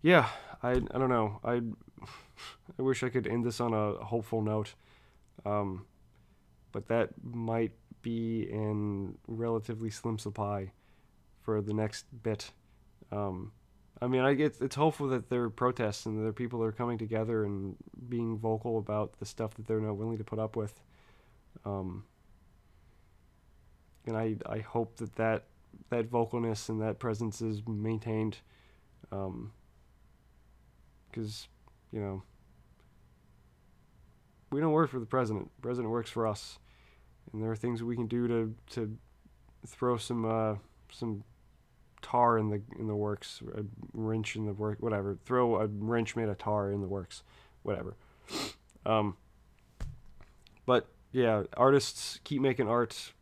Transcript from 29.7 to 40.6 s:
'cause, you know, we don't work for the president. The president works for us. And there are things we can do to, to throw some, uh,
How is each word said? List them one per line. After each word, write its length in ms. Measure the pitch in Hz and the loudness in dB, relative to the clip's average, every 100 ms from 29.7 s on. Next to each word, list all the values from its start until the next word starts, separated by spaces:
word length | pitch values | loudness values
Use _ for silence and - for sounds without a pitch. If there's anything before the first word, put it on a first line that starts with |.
| - - - - - _ - - - - _ - - - | -20 -20 -20 -20 -20 _ -20 -20 -20 -20 _ -20 -20 -14
'cause, 360 | - 107 107 - _ - - _ | -8 -8 -8 -14 _ -20 -20 _
you 80 | 110 | -6
know, 240 | 101 95 - - - - - - - - - _ _ - - _ - _ _ - - - _ _ _ | -4 -6 -10 -20 -20 -20 -20 -20 -20 -20 -20 _ _ -20 -20 _ -20 _ _ -20 -20 -20 _ _ _
we 80 | 139 | 0
don't 120 | 160 | 4
work 180 | 156 156 | 6 6
for 100 | 131 | 2
the 60 | 113 | 0
president. 460 | 131 117 104 - - | 2 2 0 -4 -8
The 40 | |
president 300 | 117 123 113 | -4 -2 0
works 180 | 117 113 | 0 -2
for 160 | 120 113 | 0 0
us. 340 | 104 - - - - - - - - - | 0 -8 -16 -20 -20 -20 -20 -20 -20 -12
And 100 | 107 | -4
there 100 | 110 | -2
are 40 | 110 | -2
things 280 | 123 117 | -2 -2
we 120 | 117 117 | -2 -2
can 120 | 113 | 0
do 200 | 120 120 | 2 2
to, 280 | 117 110 110 - | 2 0 -4 -10
to 260 | - 110 110 - _ - _ - - - | -6 -6 -6 -14 _ -20 _ -20 -20 -20
throw 300 | - 123 120 | -2 0 2
some, 280 | - 120 113 | 0 -2 0
uh, 300 | 113 110 101 | 2 2 -2